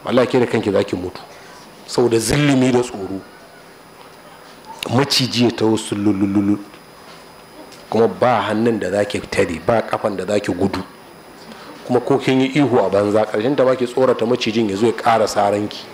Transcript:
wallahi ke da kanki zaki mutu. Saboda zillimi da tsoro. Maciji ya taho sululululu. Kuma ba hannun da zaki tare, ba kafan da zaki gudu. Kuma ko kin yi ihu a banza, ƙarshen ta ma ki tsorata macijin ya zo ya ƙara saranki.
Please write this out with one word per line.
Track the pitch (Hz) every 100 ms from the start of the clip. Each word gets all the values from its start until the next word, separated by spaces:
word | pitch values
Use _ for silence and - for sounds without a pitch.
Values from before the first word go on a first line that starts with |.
wallahi | - 117 120
ke | 131
da | 117
kanki | 117 104
zaki | 98 101 92
mutu. | 90 - - - - - - - -
Saboda | - 120 113
zillimi | 107 139 147 135 127
da | 123
tsoro. | 123 104 95 98 - - - - - - - - - - - - - - - - -
Maciji | 117 139 - 127 117 120
ya |
taho | - 110 110
sululululu. | - 101 101 98 101 101 101 104 - - - - - - - - - - - - -
Kuma | 107 113
ba | 92 120 113 101
hannun | 107 117 113
da | 92
zaki | 101 104 101
tare, | - - 123 80 -
ba | 117
kafan | - 110 110 98
da | 92
zaki | 104 -
gudu. | 90 98 92 - - - - - - - - - - -
Kuma | 123
ko | - 135
kin | - 131
yi | 131 147
ihu | 139 120
a | 98
banza, | 98 104 104 107
ƙarshen | 107 113 143
ta |
ma | 127 127
ki | 123
tsorata | - 127 117 113
macijin | 123 - 107 110
ya | 98
zo | 113
ya |
ƙara | 104 - 113 104
saranki. | - 101 104 104 - -